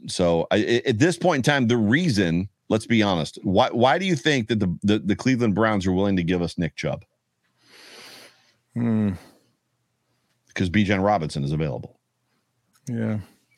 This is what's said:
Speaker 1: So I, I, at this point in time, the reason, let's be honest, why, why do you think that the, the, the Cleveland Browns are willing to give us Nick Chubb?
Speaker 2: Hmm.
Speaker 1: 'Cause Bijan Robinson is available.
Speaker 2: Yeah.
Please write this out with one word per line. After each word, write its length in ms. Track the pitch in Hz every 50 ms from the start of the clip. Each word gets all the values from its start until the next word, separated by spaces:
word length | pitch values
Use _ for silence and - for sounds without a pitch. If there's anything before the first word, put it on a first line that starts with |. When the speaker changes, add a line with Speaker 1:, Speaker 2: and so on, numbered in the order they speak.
| -
Speaker 1:
So 380 | - - - 90 85 85 82 - -
I, 60 | 92
I, 240 | 104 101 85 120 123 - 135
at 100 | 117 104
this 180 | 147 185 170
point 200 | - - 185 165
in 40 | 135 113 147
time, 160 | 147 139 123
the 80 | 110 123
reason, 720 | 120 107 101 123 160 180 165 107 101 95 82 85 87 95 - _ _ _ -
let's 160 | 107 107 -
be 160 | - 120 110
honest, 380 | 104 101 92 80 76 - - -
why, 280 | - 98 92 107 127 98
why 260 | 85 120 120 131 151
do 80 | 180 196
you 100 | 190 170
think 320 | 139 - 156 143 131 107 -
that 100 | 120 104
the, 180 | 104 90 87 - -
the, 160 | 101 107 107
the 160 | 101 98 98
Cleveland 400 | - - 127 131 117 120 107 90
Browns 320 | 101 113 110 107 101 90
are 40 | 95
willing 240 | 90 92 101 101 98
to 60 | 90 85
give 160 | 82 90 87 87
us 120 | 82 - -
Nick 160 | 85 78 -
Chubb? 280 | - - 73 69 - - _ _ _ _ _ _ _ _ _ _ _ _ _ - - - - - - - - - - - - _ _ _ _ _ _ _ _ -
Speaker 2:
Hmm. 360 | 117 120 117 110 110 107 101 87 - - - _ _ _ _ _ _ _ _ _ _ _ _ _ _ _ _ _ _ _ _ _ _ _ _ -
Speaker 1:
'Cause 160 | - 95 90
Bijan 340 | 82 104 104 92 104 95 95
Robinson 400 | 104 104 95 78 73 - 76 69
is 80 | 69
available. 480 | 78 76 80 73 62 58 - - - _ _ _ _ _ _ _ _ _ _ _ _ _ _ _ _ _ -
Speaker 2:
Yeah. 320 | 127 120 113 113 110 107 104 92 - _ _ _ _ _